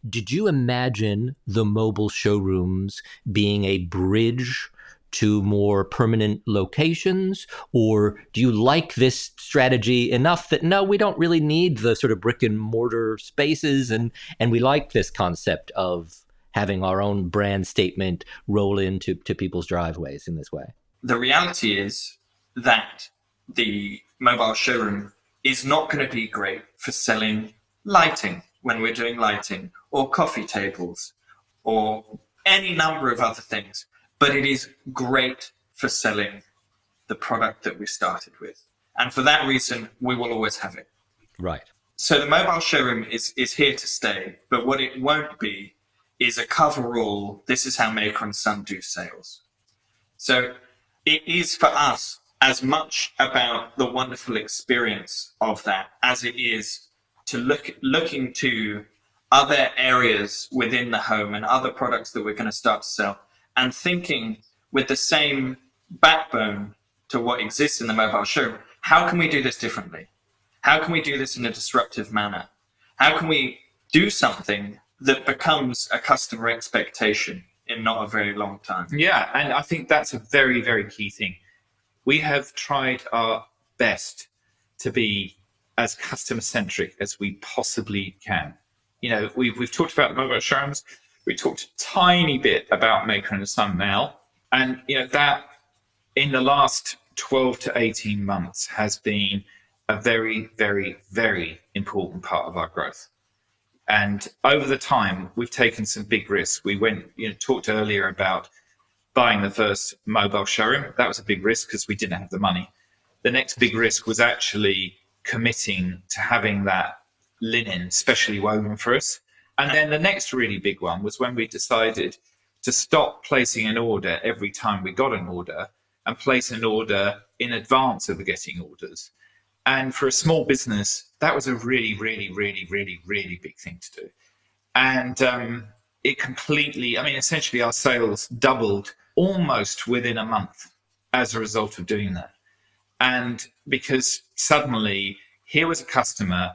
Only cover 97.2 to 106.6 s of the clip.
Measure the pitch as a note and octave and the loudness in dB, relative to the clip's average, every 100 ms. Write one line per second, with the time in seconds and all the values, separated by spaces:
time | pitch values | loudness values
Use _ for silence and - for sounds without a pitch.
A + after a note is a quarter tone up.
97.2 | - C3 B2+ A2+ - B2 A#2 G#2+ G#2+ G#2 | 0 2 2 0 -2 0 0 -2 -4 -4
98.2 | G2+ G2 F2 - - - G#2+ - - G#2 | -2 -4 -4 -8 -8 -2 -2 -2 -2 -2
99.2 | G2 G2 G2+ - _ _ _ G#2+ A2+ A2+ | -2 -4 -8 -20 _ _ _ 0 2 2
100.2 | A2+ A2 A2 - G#2+ G2+ G2 - _ F#2+ | 0 -4 -6 -2 0 0 -2 -8 _ 0
101.2 | A2+ F#2+ D#2+ E2 _ G2+ G2 G2+ F2+ F2+ | 0 0 -4 -10 _ -8 -6 -4 -6 -8
102.2 | - E2+ - F2 E2 - C2+ - - _ | -4 -4 -2 -6 -6 -6 -8 -10 -20 _
103.2 | _ _ _ _ _ _ - G#2+ G2+ G2+ | _ _ _ _ _ _ 0 2 2 -4
104.2 | - _ B2+ D3 C3+ C3+ - C3 G2+ F#2 | -8 _ 4 4 2 -2 2 2 2 -4
105.2 | F#2 - A#2+ - A#2+ - G#2+ - G#2+ G#2+ | -8 -6 -6 2 0 2 -6 -6 -2 -2
106.2 | - G2 E2 - | 0 -2 0 -4